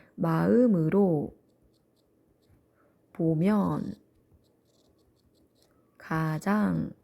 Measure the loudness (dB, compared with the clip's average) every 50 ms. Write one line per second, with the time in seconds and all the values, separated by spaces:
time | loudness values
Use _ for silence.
0 | -20 _ _ -6 -2 -2 0 0 2 4 4 4 4 4 4 2 2 2 2 2
1 | 2 2 2 0 -2 -6 -10 -18 _ _ _ _ _ _ _ _ _ _ _ _
2 | _ _ _ _ _ _ _ _ _ _ _ _ _ _ _ _ _ _ _ _
3 | _ _ -6 -2 -2 0 0 0 0 2 2 0 0 -2 -4 -4 -6 -8 -12 -14
4 | _ _ _ _ _ _ _ _ _ _ _ _ _ _ _ _ _ _ _ _
5 | _ _ _ _ _ _ _ _ _ _ _ _ _ _ _ _ _ _ _ -20
6 | -10 -6 -4 -4 -2 -2 -4 -4 -2 -2 0 0 0 0 0 -2 -4 -6 -10 -16